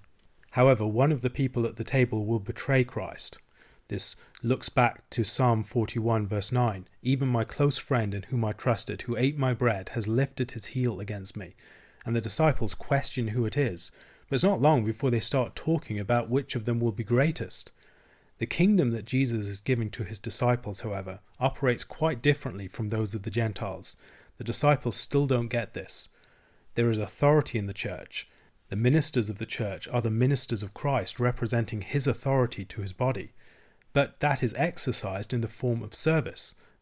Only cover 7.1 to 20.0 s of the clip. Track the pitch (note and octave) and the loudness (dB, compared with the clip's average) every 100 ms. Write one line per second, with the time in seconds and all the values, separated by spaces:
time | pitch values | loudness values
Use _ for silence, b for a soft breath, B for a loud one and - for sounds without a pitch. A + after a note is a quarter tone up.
7.1 | C3 C3+ A#2+ A2+ - D3 - - C3 G#2+ | 0 2 0 -2 0 0 0 0 0 0
8.1 | G2+ - B2 A2 G#2+ - A2 - G2+ - | -4 -2 0 0 0 0 0 -2 -6 -4
9.1 | A2+ C3 D3 C3 A#2+ B2 G2+ F#2 - G#2+ | 0 0 2 0 2 0 0 -4 -4 0
10.1 | A2+ C#3 - B2 A#2+ - B2+ B2 F#2+ G2+ | 0 0 -2 -6 -4 -6 -2 -2 -2 -6
11.1 | G#2 F#2+ G#2 F2+ - B B B B - | -6 -6 -6 -12 -16 B B B B -2
12.1 | A#2 G#2+ - D#3+ - A2+ - - C#3 - | -2 0 2 4 4 2 0 0 0 0
13.1 | - A2+ A2+ A2 C#3 C3+ F2 - B B | -2 -2 0 0 0 0 0 -6 B B
14.1 | B B C3+ F#3 F3 C#3 D3 G#2+ G#2+ C3+ | B B 2 2 4 4 4 2 0 0
15.1 | A#2 - C#3 A#2+ - - D#3+ - G#2 G#2 | 0 0 0 -2 -4 -2 -2 -2 -6 0
16.1 | A#2+ A2+ B2+ C#3 B2+ A2 A#2 A#2 G#2 G#2 | 0 2 -2 -2 -6 -2 0 0 -2 0
17.1 | A#2+ D3+ - F#2+ - - _ b b b | 2 2 0 -4 -4 -6 _ b b b
18.1 | b b b - - F#3 G3+ C3 A2+ G#2+ | b b b -6 2 4 6 4 0 -2
19.1 | C3 C3+ A#2 G2+ G2 - B2 A2 - | 0 0 0 -4 -6 -2 0 -2 -4